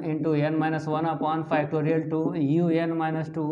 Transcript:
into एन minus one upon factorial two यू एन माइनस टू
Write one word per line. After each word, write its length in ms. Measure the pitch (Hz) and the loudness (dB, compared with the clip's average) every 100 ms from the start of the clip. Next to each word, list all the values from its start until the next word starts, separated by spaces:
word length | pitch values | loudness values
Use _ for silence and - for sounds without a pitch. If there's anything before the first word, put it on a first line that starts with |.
| 165 | -4
into 280 | 156 156 151 | -2 0 2
एन 200 | 151 156 | 2 0
minus 300 | 156 156 156 | 0 -2 -2
one 200 | 156 165 | -2 -2
upon 360 | 151 156 160 156 | -2 -2 -2 0
factorial 580 | 156 151 156 151 160 151 | 0 0 0 2 0 0
two 260 | 156 156 175 | 0 0 0
यू 320 | 139 165 175 | 2 4 4
एन 200 | 165 165 | 2 2
माइनस 400 | 165 160 160 156 | 0 0 -2 -4
टू 120 | 165 151 | -4 -2